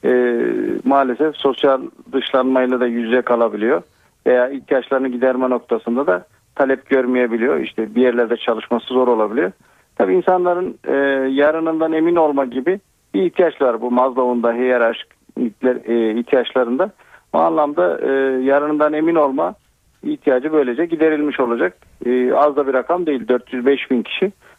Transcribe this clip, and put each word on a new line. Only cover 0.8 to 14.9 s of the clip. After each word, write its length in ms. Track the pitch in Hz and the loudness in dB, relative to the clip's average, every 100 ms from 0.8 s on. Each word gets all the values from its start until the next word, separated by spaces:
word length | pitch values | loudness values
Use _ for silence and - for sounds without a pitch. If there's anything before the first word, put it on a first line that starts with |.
maalesef 520 | 127 139 135 120 156 147 | 0 2 2 0 -2 0
sosyal 460 | 139 127 143 135 135 - - | -2 0 2 0 -4 -16 -8
dışlanmayla 680 | 131 - 135 131 131 127 127 | -6 -2 0 2 0 0 0
da 80 | 123 | 0
yüz 160 | 117 | -2
yüze 180 | 113 123 | 0 0
kalabiliyor 600 | 120 117 117 104 113 165 - _ _ _ - | 0 0 0 0 0 0 -4 _ _ _ 2
veya 220 | 123 127 | 2 2
ihtiyaçlarını 580 | 139 - 135 - 135 135 | -4 -2 -2 0 -2 -2
giderme 420 | 123 127 127 127 | 0 0 0 0
noktasında 580 | 123 - 117 117 120 147 | -2 -2 -4 -2 -2 0
da 180 | 180 - _ _ - | -2 -4 _ _ -2
talep 340 | 135 135 - | 0 0 0
görmeyebiliyor. 720 | 135 123 127 120 113 120 143 | 0 2 0 0 0 0 -2
İşte 360 | - - 110 110 | -4 -6 -4 2
bir 60 | |
yerlerde 360 | 127 120 113 117 | 2 2 0 -2
çalışması 480 | - 110 - 120 - | -2 -4 -2 -4 -2
zor 200 | 127 127 | 0 2
olabiliyor. 440 | 113 107 117 185 - _ _ _ - | 2 0 0 -2 -6 _ _ _ -4
Tabii 180 | 196 | 0
insanların, 640 | 185 180 185 180 175 185 - 131 | 2 2 2 2 -2 -4 -8 -4
e, 60 | 139 139 135 135 | 0 0 0 0
yarınından 640 | 135 147 160 165 160 160 | 2 2 2 -2 -2 -2
emin 220 | 160 165 175 | 0 2 2
olma 300 | 156 139 131 | 2 2 -2
gibi 340 | 127 139 202 - _ _ | -2 -2 -4 -6 _ _
bir 100 | 196 | -2
ihtiyaç 380 | 180 - 170 - | 0 2 0 2
var. 200 | 131 113 | 0 0
Bu 100 | 120 | -2
Maslow'un 520 | 123 131 123 123 120 | 0 0 0 0 0
da 100 | 117 | 0
hiyerarşik, 540 | 117 127 123 117 | 0 0 2 0